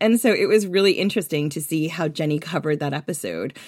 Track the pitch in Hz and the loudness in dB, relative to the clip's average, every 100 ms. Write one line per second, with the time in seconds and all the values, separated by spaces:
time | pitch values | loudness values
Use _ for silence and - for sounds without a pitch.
0 | 220 233 254 196 196 214 202 185 196 - | 2 4 4 4 4 4 4 2 4 4
1 | 196 208 170 151 147 156 147 160 160 165 | 0 -2 -2 -2 -2 -4 -4 -2 -2 -2
2 | 160 151 156 151 - 165 151 147 147 143 | -4 -2 -2 -2 -2 -4 -2 -2 -2 -4
3 | - 160 95 85 107 - | -6 -8 -6 -6 -6 -10